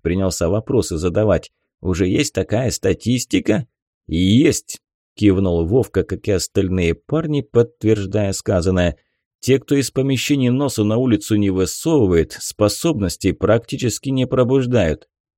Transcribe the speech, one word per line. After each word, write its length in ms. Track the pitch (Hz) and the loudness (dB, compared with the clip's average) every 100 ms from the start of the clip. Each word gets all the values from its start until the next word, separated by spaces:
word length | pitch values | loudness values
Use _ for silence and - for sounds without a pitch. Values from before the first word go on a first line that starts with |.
принялся 460 | 82 92 95 - 85 | -4 -2 -2 -2 -2
вопросы 480 | 104 - 123 - 80 | -2 0 0 0 -2
задавать. 540 | 87 104 107 85 - _ _ _ | -2 0 2 0 -2 _ _ _
"Уже 260 | 92 85 92 | -4 0 0
есть 260 | 95 143 | 0 -2
такая 380 | 95 95 110 123 | -4 -2 -2 -2
статистика?" 960 | - - - - 123 - 285 - 110 120 _ _ _ - | -2 -2 -2 -2 -2 -2 -2 0 -2 -4 _ _ _ -6
"Есть", 760 | 80 92 113 160 - - - _ _ _ - | 0 4 4 4 2 -6 -18 _ _ _ 0
кивнул 460 | 104 95 95 85 82 | 2 4 2 0 0
Вовка, 380 | 127 107 95 | 0 0 -2
как 260 | - 92 - | -4 -4 -2
и 20 | |
остальные 640 | 92 - 104 92 92 85 80 | -2 -2 -2 0 0 0 -2
парни, 460 | - 151 160 147 | -4 -4 -2 -4
подтверждая 920 | 127 117 117 _ 107 107 98 107 98 | 0 0 0 _ 0 0 0 -2 -2
сказанное. 640 | 92 - 95 90 92 87 - _ _ _ _ | -4 -2 0 0 2 0 -2 _ _ _ _
"Те, 180 | 123 131 | 0 0
кто 160 | - 143 | 2 -2
из 160 | 127 | 0
помещений 580 | 135 139 127 - 143 123 | -2 -2 -2 0 0 2
носа 360 | 127 139 - 104 | 0 0 0 0
на 100 | 113 | 0
улицу 400 | 127 104 - 107 | 2 0 0 0
не 140 | 98 | 0
высовывает, 880 | 92 90 - 160 156 98 85 76 - | 0 -2 -2 0 2 4 2 0 -6
способности 920 | - - 104 - 170 113 92 - 95 | -10 0 0 0 -2 -2 -2 -2 -4
практически 760 | 80 92 117 - 135 120 - 131 | 0 0 0 -2 -6 -4 -4 -4
не 160 | 131 127 | -2 0
пробуждают". 840 | 107 113 135 123 123 82 - _ _ _ | 0 2 0 2 0 0 -2 _ _ _